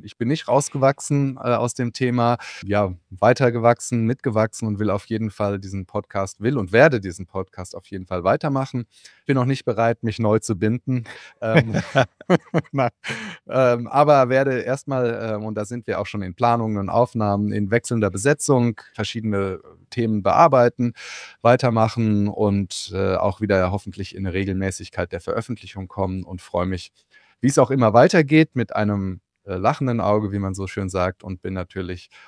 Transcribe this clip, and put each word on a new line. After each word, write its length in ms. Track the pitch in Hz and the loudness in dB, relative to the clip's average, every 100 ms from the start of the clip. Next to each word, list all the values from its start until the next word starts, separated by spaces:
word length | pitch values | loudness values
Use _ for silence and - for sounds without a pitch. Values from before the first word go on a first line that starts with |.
ich 140 | 104 - | -16 -6
bin 80 | 117 | -4
nicht 220 | 156 - | -2 0
rausgewachsen, 880 | 127 - 143 135 139 - 143 139 127 | 0 0 2 2 2 -2 -2 -2 -4
äh, 180 | 123 | -2
aus 200 | 117 120 | 0 -2
dem 180 | - 120 | -4 -6
Thema. 440 | - 127 123 117 120 - - | -2 -2 2 2 0 -6 -12
Ja, 280 | 95 101 101 90 _ | -2 0 0 -4 _
weitergewachsen, 960 | 95 107 127 127 117 117 120 - 120 113 | 0 2 4 2 4 2 2 0 0 0
mitgewachsen 600 | 120 135 110 110 - 110 | 0 0 0 0 -2 -6
und 140 | 101 | -2
will 100 | 107 | -2
auf 140 | 98 - | -2 -4
jeden 240 | 110 107 | -6 -4
Fall 300 | - 104 101 | -4 -4 -4
diesen 260 | 98 98 92 | -6 -10 -6
Podcast, 540 | 107 - 101 98 - | -8 -6 -6 -6 -4
will 180 | 110 139 | -2 -2
und 140 | 92 | 2
werde 280 | 110 156 123 | 6 6 4
diesen 260 | 95 85 92 | -4 -10 -10
Podcast 500 | 95 95 - 90 - | -8 -8 -12 -14 -14
auf 100 | - | -14
jeden 200 | 95 92 | -14 -8
Fall 180 | 92 | -2
weitermachen. 600 | 90 139 156 135 135 127 117 _ - _ | 0 0 0 -4 -4 -6 -10 _ -20 _
Bin 120 | - 131 | -2 0
noch 80 | |
nicht 220 | 123 135 - | 2 0 -2
bereit, 360 | 107 117 117 | 0 0 0
mich 160 | 117 104 | -4 0
neu 220 | 110 110 | 2 2
zu 180 | - 95 | 0 -2
binden. 460 | 107 120 - 127 113 - - _ | -2 -2 -4 -6 -6 -16 -20 _
Ähm, 360 | 113 127 117 - - 147 120 _ - | 0 0 2 -2 0 0 0 _ 0
<laughs> 440 | 180 - 165 - | 0 0 -6 -4
na, 160 | 139 123 - - 226 214 - - | -2 -2 -4 -10 -10 -12 -16 -4
ähm, 380 | 127 127 120 120 | 2 2 2 0
aber 420 | 135 147 143 123 | 2 6 6 6
werde 340 | 131 135 127 | 4 2 0
erstmal, 720 | 104 135 - 131 120 113 113 107 | -2 -6 -4 -2 -2 -2 -4 -6
ähm, 80 | |
und 100 | 110 | -6
da 100 | 104 | -6
sind 220 | 107 123 - | -6 -8 -6
wir 140 | 90 | -4
auch 60 | 101 | -4
schon 160 | 107 | -6
in 120 | 92 | -8
Planungen 420 | 90 120 117 110 104 | 0 2 2 0 -2
und 120 | 98 | 0
Aufnahmen, 640 | 117 120 117 104 101 104 | 0 0 0 0 0 0
in 180 | 104 101 | -2 0
wechselnder 400 | 117 - 117 104 | -2 0 -2 -2
Besetzung 360 | 92 123 147 - | 0 0 0 2
Richtung, 320 | 135 120 110 - | 2 2 -2 -10
verschiedene 680 | - 104 117 107 101 98 90 - 82 _ | -10 -8 -6 -4 -2 -2 -6 -12 -20 _
Themen 320 | - 113 107 | -4 -2 0
bearbeiten, 720 | 95 90 156 135 120 - 120 - - - - - | 2 4 6 6 4 2 -4 -4 -14 -16 -18 0
weitermachen 840 | 117 123 127 113 110 - 110 104 101 | 2 4 2 2 2 0 2 2 0
und, 600 | - 107 101 95 - - | 0 0 0 -2 -8 -8
äh, 220 | 92 95 90 | -4 -2 0
auch 240 | 101 - | 0 -2
wieder 300 | 107 98 90 | 0 2 2
hoffentlich 440 | 98 - 98 95 | -2 -6 -12 -12
in 120 | - 98 | -8 -6
eine 80 | |
Regelmäßigkeit 800 | 90 98 95 95 - 90 - 87 | -4 -2 -2 -4 -6 -8 -6 -6
der 80 | 92 | -6
Veröffentlichung 640 | - - 113 117 98 101 95 | -6 -6 -6 -10 -12 -14 -12
kommen 380 | - 95 92 | -6 -4 -4
und 160 | 85 92 | -10 -14
freue 260 | - 90 90 | -6 -2 -2
mich, 260 | 92 - _ _ _ _ _ | -4 -10 _ _ _ _ _
wie 80 | 127 | 2
es 100 | 139 | 4
auch 120 | 127 | 4
immer 220 | 135 113 | 4 6
weitergeht, 580 | 107 156 185 143 156 160 | 6 6 6 4 4 4
mit 200 | 127 113 | 0 -4
einem, 460 | - 104 101 95 90 _ _ | -2 -2 -2 -4 -8 _ _
äh, 120 | 101 92 | -10 -2
lachenden 440 | 104 151 131 117 | -2 0 -2 0
Auge, 320 | 101 104 104 | 0 0 0
wie 60 | 101 | -4
man 160 | 98 | -4
so 120 | 95 95 | -6 -8
schön 220 | - 95 | -6 -4
sagt, 340 | 92 90 - | -2 -2 -4
und 200 | 95 92 | -12 -10
bin 100 | 95 | -8
natürlich 560 | 92 87 95 90 90 - - | -8 -8 -8 -8 -10 -14 -20